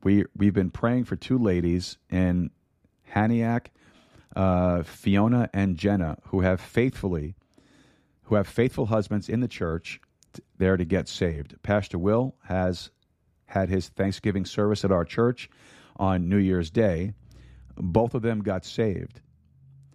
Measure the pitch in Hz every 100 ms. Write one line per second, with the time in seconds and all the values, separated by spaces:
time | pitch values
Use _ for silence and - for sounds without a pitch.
0 | 95 101 - - 101 95 92 - 117 123
1 | 117 - - 131 107 90 87 90 90 -
2 | - 92 90 90 87 _ _ _ _ _
3 | - 104 110 117 113 117 - _ _ _
4 | _ - _ - 95 90 90 87 80 -
5 | 104 101 113 123 113 98 98 82 98 101
6 | 80 76 - 95 92 92 - - 127 -
7 | 98 85 76 - _ _ _ _ _ _
8 | _ _ - 107 95 - 123 - 110 110
9 | 101 107 - 113 127 - 85 82 - -
10 | _ _ _ - - - 92 92 82 92
11 | - - 90 76 71 - - 104 98 87
12 | 95 113 131 - - 92 90 87 - _
13 | _ _ _ _ - 98 92 95 - -
14 | 98 - 107 98 92 - 104 104 98 92
15 | 85 - 120 123 - _ - - - -
16 | 95 92 85 101 95 90 82 110 107 82
17 | 95 - - - - - - - 90 95
18 | 117 127 113 107 104 92 - - 110 87
19 | 85 - _ _ _ _ - - -